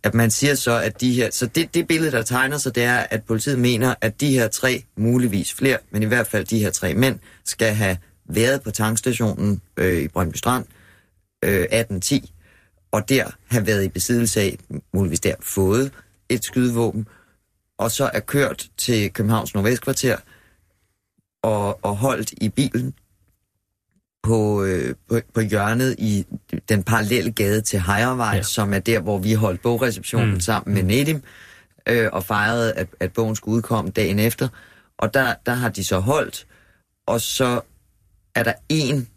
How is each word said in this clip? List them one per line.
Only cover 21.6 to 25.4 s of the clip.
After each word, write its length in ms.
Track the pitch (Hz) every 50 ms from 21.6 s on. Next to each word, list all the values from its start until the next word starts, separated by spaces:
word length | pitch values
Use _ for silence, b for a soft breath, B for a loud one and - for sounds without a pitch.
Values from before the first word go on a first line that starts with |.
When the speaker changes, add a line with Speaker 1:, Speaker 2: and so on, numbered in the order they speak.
| 101 101 98 - -
Speaker 1:
og 120 | 101 104
holdt 340 | 101 123 135 123 - 110 - - -
i 80 | - 107
bilen 440 | - - 143 131 - 123 123 131 135 _ _ _ _ _ _ _ _ _ _ _ _ _ _ _ _ _ _ _ _ _ _ _ _ _ -
på, 400 | 110 113 110 107 104 104 101 98
øh, 320 | 95 92 85 64 62 65 _ _ _
på, 100 | 113 117 - _ _
på 80 | 113